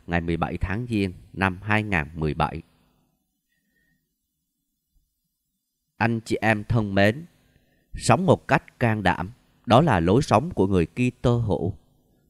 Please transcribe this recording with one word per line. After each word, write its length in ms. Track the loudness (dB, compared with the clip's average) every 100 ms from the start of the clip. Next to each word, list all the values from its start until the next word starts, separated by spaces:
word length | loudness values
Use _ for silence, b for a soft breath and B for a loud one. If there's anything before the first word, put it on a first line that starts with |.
| -4
ngày 140 | -4
mười 160 | -2 -4
bảy 200 | -4 -4
tháng 300 | -6 -6 -4
Giêng 220 | -2 -2 -4 -12
năm 260 | -4 -4 -4
hai 200 | -2 -2
ngàn 260 | 0 -4 -4
mười 200 | -4 -4
bảy. 280 | -2 -4 -6 -16 _ _ _ _ _ _ _ _ _ _ _ _ _ _ _ _ _ _ _ _ _ _ _ _ _ _ _ _ _ _ _ _ -4
Anh 240 | -2 -2
chị 160 | -4 -4
em 240 | 0 0
thân 300 | 0 -2 0
mến, 300 | 2 2 2 -6 _ _ _ _ _ _
sống 320 | -4 2 2 4
một 220 | 2 2
cách 300 | -2 -2 -4
can 240 | -2 0
đảm, 280 | 0 -2 -4 -12 _ _ 2
đó 140 | 4
là 200 | 6 2
lối 220 | 4 2
sống 280 | 4 0 0
của 160 | -2 0
người 200 | 2 0
Kitô 500 | -2 -4 0 0 0
hữu. 380 | 0 -2 -4 -8 _ _ _ _ _